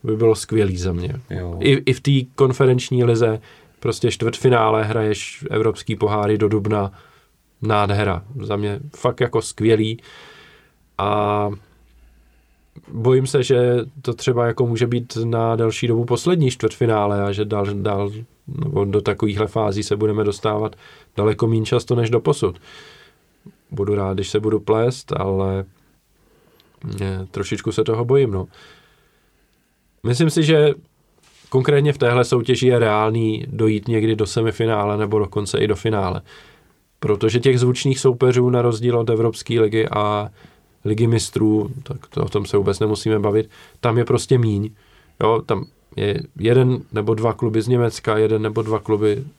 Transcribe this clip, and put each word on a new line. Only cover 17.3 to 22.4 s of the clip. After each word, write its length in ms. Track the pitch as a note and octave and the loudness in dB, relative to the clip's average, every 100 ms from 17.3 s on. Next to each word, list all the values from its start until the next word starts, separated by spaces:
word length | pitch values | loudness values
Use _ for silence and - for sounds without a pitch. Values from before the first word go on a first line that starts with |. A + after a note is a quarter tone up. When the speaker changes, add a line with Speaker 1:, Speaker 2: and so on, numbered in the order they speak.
Speaker 1:
že 140 | G2+ G#2+ | -2 -2
dál, 200 | G#2+ G2+ | -2 -2
dál, 380 | G2+ G2+ G2 G2+ G#2+ A#2 _ - | -2 -4 -2 -4 -8 -18 _ -14
nebo 380 | C3 - G2 G2+ | -8 -4 -2 0
do 160 | G#2 | 0
takovýchhle 460 | G2+ G2+ G#2+ G2 G#2+ | -2 -2 -2 0 -2
fází 360 | A2+ G#2+ G2 | 0 -2 -2
se 120 | G#2 G#2 | -4 0
budeme 280 | A2 G#2+ | 0 0
dostávat 520 | G#2 G2 A2 G#2+ G#2+ - - - _ - | -2 -2 -4 -2 -4 -8 -20 -20 _ -2
daleko 300 | G#2+ G#2 A#2 | -2 0 0
méně 180 | A2+ A2 | 0 0
často 300 | A#2+ - A#2+ | -2 0 -2
než 140 | A2+ | 0
doposud. 500 | A#2 D#3 C#3+ | 0 0 0